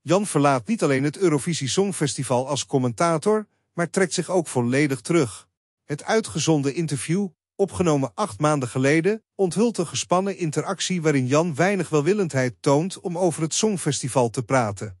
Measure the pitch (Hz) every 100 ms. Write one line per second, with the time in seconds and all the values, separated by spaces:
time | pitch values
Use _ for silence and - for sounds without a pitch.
0 | - 175 208 151 143 135 110 226 156 135
1 | 143 143 190 151 - 165 135 - 202 175
2 | 147 - 131 123 131 143 - 139 127 113
3 | 170 160 202 214 208 _ _ - 170 -
4 | 190 - 165 180 165 131 120 131 151 135
5 | - 170 127 - _ _ _ _ _ 147
6 | - 220 - 170 151 160 139 135 165 139
7 | - 175 202 _ _ _ 196 - 180 147
8 | 135 - 208 - 151 151 123 131 131 160
9 | 170 220 _ _ 190 170 240 214 170 123
10 | - 180 196 180 175 147 160 190 - 185
11 | 156 143 127 143 175 135 175 202 156 151
12 | 147 208 180 135 127 113 - 143 185 -
13 | 190 170 185 147 160 - 220 190 - 135
14 | 139 131 120 110 117 131 113 98 107 95